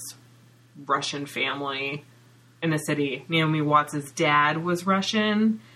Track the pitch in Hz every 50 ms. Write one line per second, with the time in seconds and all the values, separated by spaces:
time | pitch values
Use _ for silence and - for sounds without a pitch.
0 | - - - - - - - - - - _ _ _ _ - 151 143 139 139 131
1 | - - - 143 143 139 - - 135 135 135 143 139 139 139 135 139 139 147 147
2 | - - - - - - - _ _ _ _ _ 170 165 156 151 - - 151 147
3 | 143 139 131 - - - 165 160 160 156 156 156 151 147 147 151 147 147 - 147
4 | 139 - - - 165 151 147 147 147 151 156 160 165 175 175 175 175 190 190 196
5 | 190 - 220 214 214 214 214 214 220 220 220 - - - -